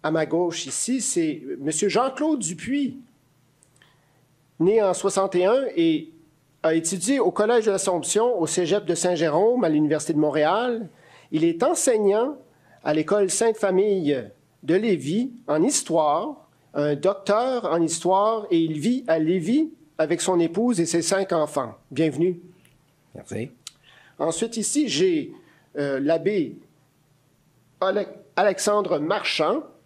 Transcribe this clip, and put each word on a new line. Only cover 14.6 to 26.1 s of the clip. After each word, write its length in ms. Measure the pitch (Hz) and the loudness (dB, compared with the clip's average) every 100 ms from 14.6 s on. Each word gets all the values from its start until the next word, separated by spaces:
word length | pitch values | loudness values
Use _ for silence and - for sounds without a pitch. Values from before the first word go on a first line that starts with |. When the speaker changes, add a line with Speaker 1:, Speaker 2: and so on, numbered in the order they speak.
Speaker 1:
de 140 | 165 180 | 0 0
Lévis 560 | 226 170 131 196 262 - - | 2 0 0 -2 -2 -8 -2
en 140 | 151 | 2
histoire, 840 | 208 285 - 165 151 151 262 285 - _ _ | 2 0 -2 0 2 0 -2 -10 -20 _ _
un 220 | 143 147 147 | -4 -2 0
docteur 680 | 180 196 196 208 254 254 190 | 0 -2 0 0 0 -2 -2
en 160 | 170 | 0
histoire, 680 | 165 - 165 190 214 226 208 | 0 0 2 2 2 0 0
et 100 | 170 | 0
il 200 | 160 156 | 0 -2
vit 240 | 190 254 - | -2 -2 0
à 120 | 165 | 0
Lévis 520 | 156 185 170 269 320 - - - | 2 0 0 0 0 -6 -20 -4
avec 240 | 156 165 | -2 0
son 180 | - 180 | 2 2
épouse 400 | 165 170 240 202 | 2 0 0 0
et 60 | 165 | 0
ses 160 | 170 | 0
cinq 320 | 160 196 190 | 0 -2 0
enfants. 420 | 170 151 143 120 - _ | 0 0 -2 -6 -12 _
Bienvenue. 480 | 139 160 135 180 175 - - _ _ _ _ _ | -2 0 2 -2 -2 -12 -20 _ _ _ _ _
Speaker 2:
Merci. 360 | - - 104 131 - - _ _ - - - | -20 -12 -10 -10 -12 -20 _ _ -20 -20 -6
Speaker 1:
Ensuite, 380 | 156 165 226 226 | -4 -2 -4 -4
ici, 320 | 202 - 233 | -4 -2 -2
j'ai, 460 | 143 185 165 131 - - _ _ 147 | 2 2 2 -4 -14 -20 _ _ -6
euh, 220 | 143 135 | -4 -2
l'abbé 560 | 143 | 0